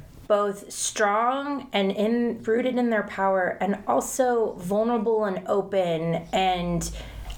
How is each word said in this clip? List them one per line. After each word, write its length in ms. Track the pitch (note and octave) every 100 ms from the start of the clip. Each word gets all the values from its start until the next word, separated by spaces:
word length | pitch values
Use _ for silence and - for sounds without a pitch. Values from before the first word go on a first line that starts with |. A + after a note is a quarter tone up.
| - - -
both 440 | G#3 G#3 - -
strong 960 | - - - G#3 G#3 A#3+ C4+ C#4 C#4+ -
and 180 | G3+ F#3+
in, 500 | G3 G#3 A#3 A#3+ A3
rooted 340 | - A3+ B3+ B3
in 120 | A#3+
their 120 | A3
power, 560 | G3+ - G3 F#3+ F3+ -
and 160 | F#3 G3 -
also 640 | B3 A#3 - B3+ A#3+ A3
vulnerable 720 | - F3+ G3+ A3+ A#3+ G#3+ A3
and 220 | G#3 F#3+ F#3+
open 800 | G#3 F#3+ G3 F3 E3 E3 E3 E3
and 580 | G3 F#3+ F3+ F3 E3+ - - - - -